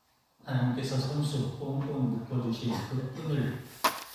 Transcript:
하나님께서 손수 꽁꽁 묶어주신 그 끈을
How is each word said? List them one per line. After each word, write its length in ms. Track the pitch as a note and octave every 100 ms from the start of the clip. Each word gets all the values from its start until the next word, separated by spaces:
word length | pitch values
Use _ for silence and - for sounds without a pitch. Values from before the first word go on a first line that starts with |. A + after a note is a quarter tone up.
| _ _ _ _ -
하나님께서 520 | B2+ B2 A#2+ C3 C3
손수 600 | C3+ D3 C#3+ C#3 - -
꽁꽁 540 | C3+ C#3 C#3 C#3 A#2+
묶어주신 600 | A2 - B2 A#2 A2+ A#2 G2+ -
그 240 | C3 C3+
끈을 500 | - D#3 C#3 A2+ - - - - - -